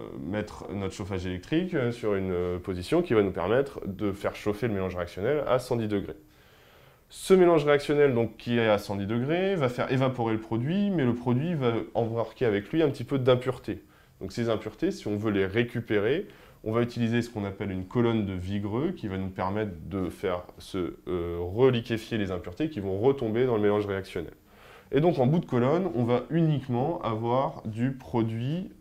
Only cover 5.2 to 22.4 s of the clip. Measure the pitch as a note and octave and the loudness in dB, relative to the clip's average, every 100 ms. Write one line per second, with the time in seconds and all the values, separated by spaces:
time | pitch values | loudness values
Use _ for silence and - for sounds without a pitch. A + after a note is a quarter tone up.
5.2 | G#2+ D3 - B2+ - A#2+ A2 G2+ D#2 - | -2 -2 2 0 2 -2 0 -2 -4 -10
6.2 | - _ - - - - - _ _ - | -18 _ -20 -20 -20 -20 -20 _ _ -12
7.2 | - F#3+ F3 E3 D3 C#3+ C#3+ D3 C#3+ A#2+ | 4 8 8 6 6 4 4 4 6 4
8.2 | A#2 - - A#2 A2+ G#2 - G2 G2 A#2+ | 0 -4 -2 2 4 4 2 -4 -2 -2
9.2 | C3 E3+ F#3+ F#3+ C3 - A2+ C3 C3 B2+ | 0 0 0 2 0 0 0 2 2 0
10.2 | A2+ A2 - A2+ B2+ F#3+ G3+ F3+ B2+ A#2+ | 0 -2 -2 -2 0 0 2 2 2 2
11.2 | B2+ B2 E3 E3 B2+ A2+ A2 - A2+ A#2 | 0 0 0 0 2 0 -2 -2 -2 -2
12.2 | A2 - B2 G2+ G2+ D#3+ D#3 B2+ A#2+ C#3 | -4 0 0 2 0 2 2 0 -2 2
13.2 | B2+ B2+ B2+ B2 - G#2+ - - _ _ | 4 4 2 -6 -6 -8 -10 -20 _ _
14.2 | F#2+ - A#2 A2 - - E3+ F#3+ - G#2 | -8 -4 0 0 -4 -4 -4 -2 -4 -2
15.2 | A2 G2 F#2+ G#2 A#2+ A#2+ - G#2 G#2 D#3 | 0 2 2 2 0 -2 0 2 2 0
16.2 | G#3 - - - A2 A2+ A#2+ B2 A#2 A#2 | -4 -14 -20 -10 -2 0 0 0 0 0
17.2 | A#2 G#2+ G2+ F#2+ G2+ F#2 F2+ B2 A#2 A2+ | -2 -4 -6 -6 -6 -6 -2 2 2 2
18.2 | G2 F#2 F2+ G2+ G#2 A2 E3+ F3+ G#2+ F#2+ | 0 -4 -4 -4 -2 -2 -4 -4 -6 -4
19.2 | F#2+ F#2+ F#2+ G#2 G#2+ E2+ E2 F#2+ F2+ - | -6 -4 -2 -2 -4 -6 -8 -4 -4 -4
20.2 | G2 F2+ - - - G2 E2+ - - F2+ | -4 -4 -6 -16 -8 -4 -4 -6 -6 -4
21.2 | E2+ F2 F2+ G2+ C3 A#2+ A#2 A2+ - A2+ | -4 -4 -4 4 4 4 0 -4 -2 -4
22.2 | G2 F#2 | -2 -4